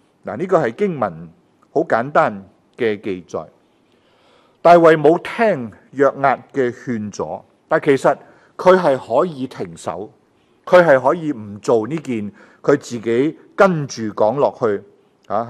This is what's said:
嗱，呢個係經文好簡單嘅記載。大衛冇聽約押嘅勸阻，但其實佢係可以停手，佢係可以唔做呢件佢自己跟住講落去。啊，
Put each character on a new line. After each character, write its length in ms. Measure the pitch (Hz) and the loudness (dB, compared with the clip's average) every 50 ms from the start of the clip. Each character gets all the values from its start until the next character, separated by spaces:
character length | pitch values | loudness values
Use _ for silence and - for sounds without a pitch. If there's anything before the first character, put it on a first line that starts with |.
| _ _ _ _ - | _ _ _ _ -12
嗱， 120 | 98 98 | -10 -10
呢 80 | 113 175 | -8 -2
個 120 | 185 190 165 | 0 0 0
係 160 | 147 117 117 | 0 -2 -4
經 220 | - 208 202 165 | -4 -4 -4 -4
文 320 | 139 113 98 82 80 85 80 - _ _ _ _ _ _ _ - | -4 -6 -6 -6 -10 -18 -20 -20 _ _ _ _ _ _ _ -4
好 80 | 117 | -4
簡 280 | 113 - - 113 120 143 | -2 0 -2 -2 -2 0
單 360 | 147 180 156 127 107 98 98 92 _ _ _ _ _ | 0 0 0 0 -2 -8 -14 -20 _ _ _ _ _
嘅 220 | - 123 110 107 98 | -4 -4 -4 -4 -4
記 200 | - 110 92 90 80 | -6 -8 -8 -8 -10
載。 180 | - - 90 80 78 _ _ _ _ _ _ _ _ _ _ _ _ _ _ _ _ _ _ _ _ _ _ | -12 -12 -12 -12 -14 _ _ _ _ _ _ _ _ _ _ _ _ _ _ _ _ _ _ _ _ _ _
大 140 | - 165 175 | 6 6 8
衛 200 | 175 170 160 160 | 8 8 6 6
冇 240 | 160 147 147 170 175 | 6 4 2 2 2
聽 500 | - - - - 233 214 185 135 120 110 - - _ _ | -2 -8 -4 -2 -2 0 -2 -2 -6 -12 -14 -20 _ _
約 140 | - 127 139 135 - 139 | -2 0 0 0 2 0
押 160 | 139 139 123 113 - _ - | 0 0 0 -2 -6 _ -6
嘅 180 | 135 127 123 | -4 -4 -4
勸 400 | 113 - - 131 120 110 107 104 | -4 -8 -8 -8 -6 -6 -8 -8
阻， 300 | - - 92 78 90 - - _ _ _ _ | -8 -8 -8 -8 -10 -12 -14 _ _ _ _
但 140 | - 156 160 | -4 -4 0
其 160 | - 151 139 | 2 2 0
實 200 | 127 - 160 139 - - _ _ _ _ _ _ | 2 2 0 0 -2 -6 _ _ _ _ _ _
佢 220 | - - 180 185 185 | 0 4 4 4 6
係 180 | 175 151 135 | 4 0 -2
可 280 | 123 - - 113 135 175 | -2 -2 -2 -2 -2 -2
以 200 | 185 151 131 131 | -2 -6 -10 -12
停 300 | 127 - - 110 87 82 | -10 -10 -12 -12 -12 -14
手， 340 | 82 - - 82 87 101 - _ _ _ _ _ _ _ _ _ _ _ | -12 -10 -10 -10 -10 -12 -16 _ _ _ _ _ _ _ _ _ _ _
佢 160 | - - 180 | 2 4 4
係 180 | 175 165 139 131 | 6 6 4 4
可 140 | 123 135 160 | 2 0 -2
以 200 | 180 160 151 143 | -2 -4 -6 -8
唔 260 | 110 107 104 101 104 | -8 -10 -16 -16 -8
做 260 | - - 127 113 107 | -2 0 0 0 0
呢 100 | 113 147 | -2 -6
件 340 | 92 - 131 120 110 104 101 - _ - _ _ _ | -8 -8 -6 -6 -6 -6 -8 -12 _ -20 _ _ _
佢 160 | - - 143 | 0 0 0
自 200 | 147 - - 120 | 0 0 -6 -12
己 400 | 117 101 113 113 120 139 160 156 - - _ _ | -8 -4 -2 0 0 0 -2 -4 -8 -16 _ _
跟 280 | - 202 196 180 156 143 | 2 2 4 2 0 -6
住 180 | 120 - - 113 107 95 | -8 -8 -8 -8 -6 -2
講 240 | - 113 107 123 | 0 0 0 2
落 180 | 147 135 104 95 | 0 0 -2 0
去。 240 | - 123 110 101 98 101 _ _ _ _ _ _ _ _ | -2 -2 -2 -2 -4 -6 _ _ _ _ _ _ _ _
啊， 180 | - 95 107 117 | -8 -6 -6 -4